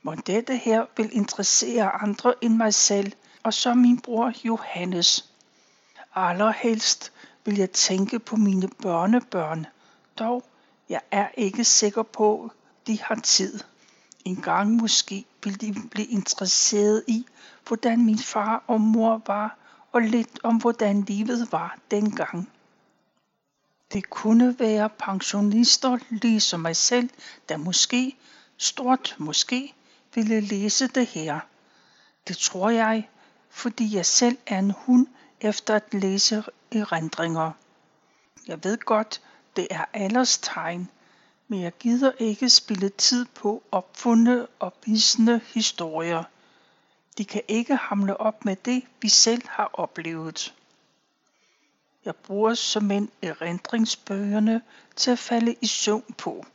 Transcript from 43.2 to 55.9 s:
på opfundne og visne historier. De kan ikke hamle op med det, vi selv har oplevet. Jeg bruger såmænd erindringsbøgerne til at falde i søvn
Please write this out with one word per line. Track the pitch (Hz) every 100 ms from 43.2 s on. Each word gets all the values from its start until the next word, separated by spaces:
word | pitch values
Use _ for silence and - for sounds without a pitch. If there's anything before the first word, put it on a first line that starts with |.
| 240
på | - 202 220 _
opfundne | 196 - - 240 226 233 247 240 _
og | 185 _ -
visne | 214 - - 226 233 -
historier. | 226 214 - 165 156 165 165 170 _ _ _ _ _ _ _ _ -
De | 202
kan | 208 -
ikke | 220 240 269
hamle | - 202 196 196
op | 220 - 208
med | 190
det, | - 254 - _
vi | 220
selv | - 226 240 -
har | - 208
oplevet. | - 170 - 165 160 160 160 - _ _ _ _ _ _ _ _ _ _ _ _ _ _ _ 202
Jeg | -
bruger | - 196 220
såmænd | 233 - 214 208 202 208 _
erindringsbøgerne | 180 156 170 175 - 233 226 - - 196 202 208 214 226 - - _ -
til | -
at | 240
falde | - 233 233 233
i | 220
søvn | - -